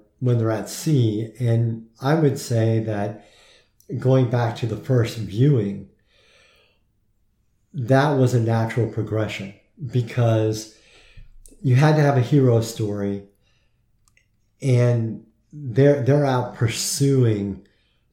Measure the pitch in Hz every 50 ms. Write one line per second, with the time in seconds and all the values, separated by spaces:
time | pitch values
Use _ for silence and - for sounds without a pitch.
0 | _ _ _ - 127 123 120 113 113 113 110 104 101 - - - - 160 156 131
1 | 117 110 104 107 113 - - - 123 117 117 117 117 113 113 - - - _ _
2 | 131 135 156 165 156 139 - - - - 120 117 113 113 113 110 104 110 107 101
3 | 101 107 - - - _ _ _ _ _ _ _ _ _ _ _ _ - - 120
4 | - 127 131 131 127 117 123 120 120 110 104 - - 110 101 98 - - 131 123
5 | 110 113 - 113 104 87 95 110 131 151 143 120 101 98 98 98 98 - _ _
6 | _ _ _ _ _ _ _ _ _ _ _ _ _ _ _ _ _ _ _ _
7 | _ _ _ _ _ _ _ _ _ _ _ _ _ _ - 156 120 107 131 135
8 | 143 156 147 131 127 120 127 120 113 113 113 113 113 113 - 123 110 - - 117
9 | 107 104 104 110 110 - - - 98 98 - _ _ _ _ - 151 117 - 123
10 | 120 - - 123 120 117 113 110 110 110 110 - - - - _ _ _ _ _
11 | _ _ _ - - - - - - - - - - 135 123 131 156 151 156 151
12 | 147 143 127 127 117 - 151 143 131 123 117 113 110 - - - 110 101 104 101
13 | 101 101 101 98 98 - _ _ _ _ _ _ _ _ _ _ _ _ _ _
14 | _ _ _ _ _ _ _ _ _ _ _ _ 143 135 123 120 123 120 120 117
15 | 113 110 107 - - _ _ _ _ _ - 151 147 127 101 123 139 143 143 135
16 | 120 120 139 147 147 139 127 123 120 - - - 120 110 - - - - - -
17 | 139 139 139 131 123 113 107 101 101 101 98 95 - _ _ _ _ _ _ _
18 | _ _